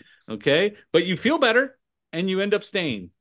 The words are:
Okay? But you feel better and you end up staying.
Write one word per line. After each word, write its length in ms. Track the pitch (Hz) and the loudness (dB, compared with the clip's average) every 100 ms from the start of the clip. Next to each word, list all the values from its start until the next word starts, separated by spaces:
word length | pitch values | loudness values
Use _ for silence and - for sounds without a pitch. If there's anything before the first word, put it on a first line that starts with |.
| - _ - | -20 _ -12
Okay? 460 | 107 143 147 202 208 _ | -4 2 2 2 -4 _
But 140 | 160 180 | 0 0
you 120 | 180 | -2
feel 200 | 226 311 | 0 2
better 400 | 262 226 269 - _ _ _ | 2 2 0 -4 _ _ _
and 180 | 160 185 | -6 -2
you 120 | 185 | -2
end 120 | 202 | 0
up 100 | 202 | -2
staying. 480 | 202 208 170 110 87 _ | -2 -4 -4 -6 -10 _